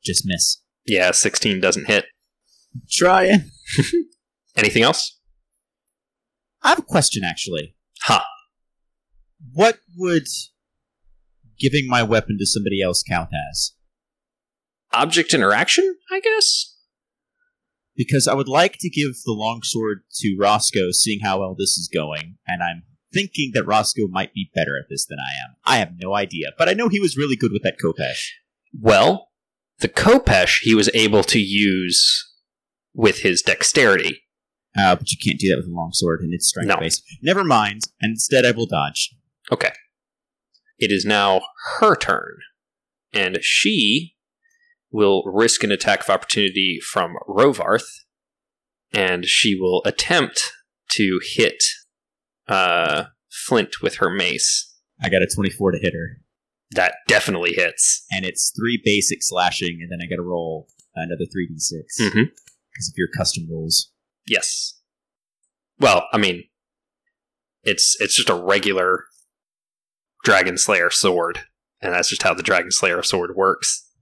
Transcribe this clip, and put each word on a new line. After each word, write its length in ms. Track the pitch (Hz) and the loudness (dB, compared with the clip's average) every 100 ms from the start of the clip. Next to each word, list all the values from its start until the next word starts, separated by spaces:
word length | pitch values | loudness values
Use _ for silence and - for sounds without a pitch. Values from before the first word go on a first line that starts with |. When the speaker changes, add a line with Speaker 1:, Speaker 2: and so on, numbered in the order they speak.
Speaker 1:
Just 200 | - 90 98 | -2 -2 -2
miss. 360 | 87 - - _ _ - | -2 -2 -2 _ _ -2
Speaker 2:
Yeah, 260 | 98 90 | 2 4
sixteen 480 | - 107 - 110 95 | 2 0 0 -2 0
doesn't 280 | 92 90 - | 0 0 0
hit. 180 | 104 - _ _ _ _ _ _ - - | 0 0 _ _ _ _ _ _ -20 -8
Speaker 1:
Trying. 600 | - 175 185 185 196 143 - - - | 0 4 4 6 4 2 -16 -6 -2
Speaker 2:
<laughs> 760 | 127 349 330 _ _ _ _ - | 0 0 -4 _ _ _ _ 0
Anything 280 | 107 113 | 0 4
else? 340 | 117 160 - _ _ _ _ _ _ _ _ _ _ _ _ _ _ _ | 2 2 -4 _ _ _ _ _ _ _ _ _ _ _ _ _ _ _
Speaker 1:
I 80 | - | 2
have 100 | 330 | 2
a 40 | |
question, 400 | - 185 139 113 | 2 0 0 -2
actually. 520 | 90 82 - 82 76 _ _ _ | -6 -6 -6 -6 -8 _ _ _
Speaker 2:
Huh. 200 | - 107 - - _ _ _ _ _ _ _ _ _ _ 139 | 0 0 0 -12 _ _ _ _ _ _ _ _ _ _ -14
Speaker 1:
What 260 | 135 220 226 _ 175 | 4 4 4 _ -6
would 320 | 180 170 131 - - _ _ _ _ _ _ _ _ _ _ _ | 0 0 0 -12 -12 _ _ _ _ _ _ _ _ _ _ _
giving 280 | 135 143 131 | -2 0 0
my 160 | 123 | 0
weapon 340 | 110 110 107 104 | 2 2 0 -4
to 60 | 98 | -2
somebody 360 | 110 104 98 | -2 -2 -2
else 220 | 95 87 | 0 -2
count 260 | - 87 80 73 71 | -2 -4 -4 -8 -8
as? 220 | 73 - _ _ _ _ _ _ _ _ _ _ _ _ | -8 -8 _ _ _ _ _ _ _ _ _ _ _ _
Speaker 2:
Object 420 | 117 151 160 160 | -2 0 0 2
interaction, 640 | 143 101 104 170 - 381 370 - | 2 4 4 4 2 2 -2 -6
I 80 | 381 | -2
guess? 560 | 453 440 427 - - _ _ _ _ _ _ _ _ _ _ _ _ - | 0 2 2 0 -4 _ _ _ _ _ _ _ _ _ _ _ _ -6
Speaker 1:
Because 320 | 123 - - | 0 2 2
I 60 | |
would 140 | 135 135 | 0 0
like 300 | 139 180 - | 2 2 0
to 100 | 180 | -8
give 220 | 139 147 123 - | -4 -4 -4 -6
the 80 | |
longsword 680 | 107 110 117 - 113 110 101 _ - | -4 -4 -6 -6 -4 -4 -6 _ -6
to 180 | 110 95 | -4 2
Roscoe, 540 | 101 107 - 104 90 | 4 4 2 0 0
seeing 280 | 90 - 104 | 0 0 -2
how 180 | 104 95 | -2 -2
well 160 | 95 92 | -4 -4
this 200 | 98 - | -2 -2
is 120 | 85 | -4
going, 440 | 90 76 76 80 - - | -6 -4 -8 -12 -16 -10
and 140 | 87 | -6
I'm 200 | 87 85 87 _ _ | -6 -8 -18 _ _
thinking 380 | 180 202 - 139 | -6 -4 -4 -2
that 120 | 117 95 | -2 2
Roscoe 420 | 107 107 - 104 | 0 0 -2 -2
might 240 | 92 95 | -2 -6
be 180 | - 92 | -6 -6
better 240 | - 78 69 | -4 -4 -4
at 80 | - | -8
this 160 | 69 - | -10 -10
than 140 | 71 | -10
I 120 | 65 69 64 | -10 -10 -14
am. 100 | _ - | _ 0
I 120 | 131 | 0
have 160 | 85 87 | 0 -6
no 160 | 92 101 | -4 -2
idea, 320 | 98 82 76 - | -2 -6 -10 -2
but 100 | 165 | 0
I 60 | |
know 160 | 202 233 | 2 0
he 100 | 196 | 0
was 180 | 190 131 | 0 -2
really 180 | 147 127 | -2 0
good 160 | 120 | 0
with 120 | 101 | 0
that 140 | - - | -4 -2
Khopesh. 480 | 85 80 67 - - - _ _ _ - | -4 -2 -6 -6 -10 -14 _ _ _ -2
Speaker 2:
Well, 520 | 110 101 123 190 - _ _ _ _ _ | 4 6 6 2 -6 _ _ _ _ _
the 100 | - | -4
Khopesh 680 | - - 254 - 98 90 - | 0 6 6 6 4 4 2
he 120 | - 110 | 4 4
was 140 | 101 | 4
able 300 | 113 110 104 | 4 4 4
to 160 | 95 117 | 4 2
use 880 | 98 101 104 92 90 87 - - - _ _ _ _ _ _ | 2 2 2 2 0 2 2 0 -4 _ _ _ _ _ _
with 260 | - 110 - | 0 2 2
his 220 | 101 87 | 0 0
dexterity. 840 | - - - - 123 98 82 - _ _ _ _ _ - | 0 0 2 4 6 4 2 -6 _ _ _ _ _ 2
Speaker 1:
Uh, 180 | 95 90 | 4 4
but 160 | - | 0
you 60 | - | -4
can't 180 | 107 - | -2 0
do 100 | 95 | 0
that 80 | 76 | 0
with 80 | 87 | -2
a 100 | 85 | -8
longsword, 460 | 82 - 87 82 | -6 -2 -2 -2
and 100 | 80 | -4
it's 160 | 87 - | -2 -2
strength-based. 560 | - 90 95 82 - _ - | -2 -2 -2 -2 -4 _ -6
Speaker 2:
No. 100 | 135 | -2
Speaker 1:
Never 100 | 190 | 0
mind, 380 | 180 120 104 104 - _ | 2 2 2 -2 -10 _
and 120 | 110 | -6
instead 340 | 110 - 135 123 | -2 -2 0 0
I 60 | |
will 160 | 110 113 | 0 -2
dodge. 480 | 85 71 - - _ _ _ - | -2 -4 -4 -8 _ _ _ -6
Speaker 2:
Okay. 200 | 123 - - _ _ _ _ _ _ _ _ _ _ | -4 -2 -6 _ _ _ _ _ _ _ _ _ _
It 140 | 107 | 0
is 140 | 101 98 | 0 2
now 360 | 104 101 92 - - - - | 2 4 2 0 -14 -8 2
her 160 | 214 185 | 4 4
turn, 420 | - 92 - - - _ _ _ _ _ _ | 0 -2 -4 -18 -20 _ _ _ _ _ _
and 280 | 107 95 92 | -2 -2 0
she 760 | - - 208 214 107 127 170 _ _ _ _ _ _ _ _ | 0 0 2 2 2 2 -2 _ _ _ _ _ _ _ _
will 320 | 110 101 95 98 | 2 2 2 0
risk 380 | 95 113 - | 2 2 2
an 80 | 104 | 0
attack 300 | 98 - 98 | 0 0 0
of 80 | - | 0
opportunity 680 | 98 - - 101 95 95 82 | -2 0 -2 0 0 -2 -2
from 360 | - - 87 87 - | -6 -4 -4 -6 -6
Rovarth, 640 | 98 135 131 - 113 - - _ _ _ _ _ _ _ _ _ | 2 4 2 0 0 -2 -18 _ _ _ _ _ _ _ _ _
and 320 | 110 92 90 90 | -2 0 -2 -2
she 340 | - 113 95 | 0 0 0
will 220 | 92 92 98 | 0 0 0
attempt 680 | - - 180 135 - - - _ _ _ | -4 0 0 0 -4 -8 -10 _ _ _
to 280 | - 101 90 - | -2 0 0 -4
hit, 300 | - 113 - - - _ _ _ _ _ _ - | 0 0 2 -4 -4 _ _ _ _ _ _ -4
uh, 580 | 95 90 85 82 76 - _ _ - - | 0 2 2 0 -2 -6 _ _ -12 0
Flint 340 | 123 98 - | 0 0 -4
with 140 | 95 - | -6 -2
her 140 | 92 | -2
mace. 680 | 95 87 64 - - - _ _ _ | 0 -2 0 -2 -2 -4 _ _ _
Speaker 1:
I 80 | - | 0
got 140 | 95 | 0
a 40 | 87 | 0
twenty-four 380 | - 98 - 98 | 0 -4 0 0
to 80 | 85 | 0
hit 140 | 92 82 | -4 -4
her. 260 | 82 - _ _ _ _ _ | -12 -14 _ _ _ _ _
Speaker 2:
That 220 | - 90 - - | -2 -2 -2 0
definitely 460 | 104 - 92 87 87 | 0 2 -2 -2 0
hits. 500 | 87 - - - - | -2 0 0 0 -4
Speaker 1:
And 120 | 98 | -6
it's 300 | 92 - - - | -6 -4 -4 -2
three 240 | 113 117 - | -4 -2 0
basic 340 | 104 95 - | 2 0 -4
slashing, 560 | - 90 90 - 90 85 | -4 0 0 0 -6 -8
and 100 | 85 | -12
then 80 | 87 | -12
I 80 | 82 | -8
gotta 140 | 87 | -8
roll 460 | 87 87 82 80 76 _ _ - | -6 -6 -6 -10 -12 _ _ -12
another 300 | 82 82 85 | -8 -6 -8
three 160 | 95 85 | -6 -8
D 80 | 80 | -6
six. 420 | - 82 80 - | -8 -8 -12 -2
Speaker 2:
Mm-hmm. 240 | 107 101 | -2 0
Speaker 1:
'Cause 640 | 135 - - _ _ - - | -2 -4 -20 _ _ -12 -12
of 60 | - | -6
your 100 | 87 - | -6 -4
custom 300 | 90 - 82 | -4 -6 -8
rules. 420 | 82 80 82 - _ _ _ - | -10 -2 -2 -4 _ _ _ -4
Speaker 2:
Yes. 520 | 107 - - - - _ _ _ _ _ _ _ _ _ _ | -2 -2 -6 -10 -12 _ _ _ _ _ _ _ _ _ _
Well, 260 | 135 90 - | 4 4 2
I 60 | 117 | 0
mean, 240 | 101 87 - _ _ _ _ _ _ _ _ _ _ _ | 0 -2 -10 _ _ _ _ _ _ _ _ _ _ _
it's, 340 | - 98 - - | -4 0 0 2
it's 160 | 101 - | 0 0
just 140 | - | 0
a 60 | 90 | 0
regular 720 | 90 101 101 95 90 92 - _ _ _ _ _ _ _ _ _ _ _ | 2 2 2 2 2 0 -2 _ _ _ _ _ _ _ _ _ _ _
Dragon 320 | - 98 92 87 | 2 2 2 -2
Slayer 320 | - 98 87 | 0 2 2
sword, 480 | - 98 90 85 87 - _ _ _ | 2 0 0 -2 -6 -14 _ _ _
and 120 | 92 | -4
that's 160 | 90 87 | -2 -2
just 120 | 90 | 0
how 140 | 95 82 | 0 0
the 80 | |
Dragon 260 | 85 92 87 | 0 0 0
Slayer 320 | - 98 87 | 0 0 0
sword 340 | 87 95 87 92 | -2 -2 -4 0
works. 520 | 95 92 - - _ _ | 0 0 -4 -6 _ _